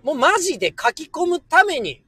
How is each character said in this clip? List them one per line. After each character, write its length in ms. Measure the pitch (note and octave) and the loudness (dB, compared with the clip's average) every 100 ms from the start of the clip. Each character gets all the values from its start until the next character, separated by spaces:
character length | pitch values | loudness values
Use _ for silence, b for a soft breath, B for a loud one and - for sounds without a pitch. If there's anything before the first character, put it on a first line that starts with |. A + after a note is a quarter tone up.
も 100 | B3+ | -4
う 20 | |
マ 240 | D4 C#4+ G#4+ | 0 2 2
ジ 200 | F4+ A#3 | -2 -2
で 160 | F3 - | -4 0
書 140 | A#3 | -2
き 120 | - | -2
込 220 | D#4+ D4+ F4 | -14 -4 -2
む 140 | F4 | -2
た 240 | _ E4+ | _ 4
め 160 | G#4 D4+ | 4 0
に。 220 | F#3 A#2+ | -6 -10